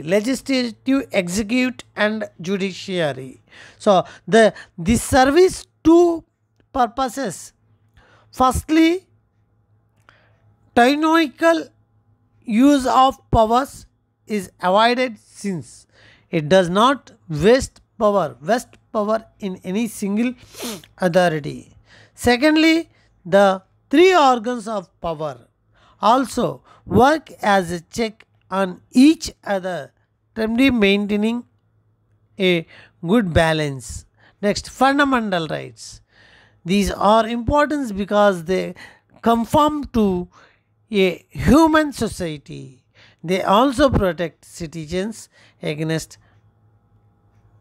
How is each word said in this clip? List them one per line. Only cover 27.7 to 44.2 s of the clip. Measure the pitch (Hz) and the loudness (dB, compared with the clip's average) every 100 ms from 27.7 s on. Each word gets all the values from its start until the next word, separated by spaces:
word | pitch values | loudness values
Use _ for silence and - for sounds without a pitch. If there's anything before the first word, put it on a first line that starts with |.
a | 175 165 - | -8 -10 -8
check | 220 - _ _ _ | -8 -8 _ _ _
on | 190 190 180 _ | -4 -4 -6 _
each | 254 285 320 - - | 4 4 4 -4 -14
other, | - 196 185 170 135 _ _ _ _ - | -6 -6 -4 -8 -12 _ _ _ _ -8
firmly | 220 233 269 | -4 0 2
maintaining | 240 196 202 202 208 220 240 - _ _ _ _ _ _ _ _ - | 2 2 2 0 -2 -2 -4 -10 _ _ _ _ _ _ _ _ -2
a | 185 170 165 - _ _ 165 | 0 0 -4 -18 _ _ -2
good | 240 185 | 0 2
balance. | 160 160 156 151 135 - - - _ _ _ | 0 0 0 -4 -8 -14 -16 -18 _ _ _
Next, | 202 202 - | -4 -4 -8
fundamental | - 262 285 285 254 214 180 156 | 0 0 2 0 0 -2 -4 -4
rights. | 147 131 113 - - _ _ _ _ _ _ 170 | -8 -12 -18 -20 -20 _ _ _ _ _ _ -4
These | 202 185 | -2 -2
are | - 196 220 220 | 0 2 2 2
important | 240 233 294 294 294 247 196 | -4 -2 0 0 -2 -6 -6
because | 190 208 202 180 165 | -2 2 2 0 -4
they | 185 175 - - _ _ _ | -4 -4 -12 -20 _ _ _
conform | 226 233 226 302 302 302 254 233 | 0 0 0 2 2 0 -4 0
to | 202 180 175 _ _ _ _ _ _ | 0 -2 -6 _ _ _ _ _ _
a | 208 185 - _ | 0 0 -2 _
human | 139 139 285 320 311 302 | -4 2 4 4 2 0
society. | - 214 - 170 147 - 139 135 131 _ _ _ _ | -4 -8 -6 -10 -10 -14 -16 -18 -20 _ _ _ _
They | 160 185 | -6 -4
also | - 196 277 233 277 | 0 2 2 2 2
protect | 226 190 160 | 2 -2 -4